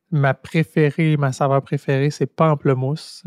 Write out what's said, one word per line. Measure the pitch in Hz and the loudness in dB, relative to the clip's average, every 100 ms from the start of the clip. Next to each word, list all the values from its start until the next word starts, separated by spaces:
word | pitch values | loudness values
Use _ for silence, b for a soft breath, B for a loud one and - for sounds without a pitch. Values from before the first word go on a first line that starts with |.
| _ | _
Ma | 151 139 | 0 0
préférée, | 131 - 165 156 - 147 151 160 151 | -2 -4 -4 -2 0 0 2 0 0
ma | 139 | 0
saveur | 123 139 139 | -2 0 0
préférée, | - 143 - 135 147 | 0 -6 -2 0 0
c'est | - 139 | -2 -4
pamplemousse. | - 160 147 147 127 131 156 - - | 0 2 2 0 0 -2 -6 -10 -12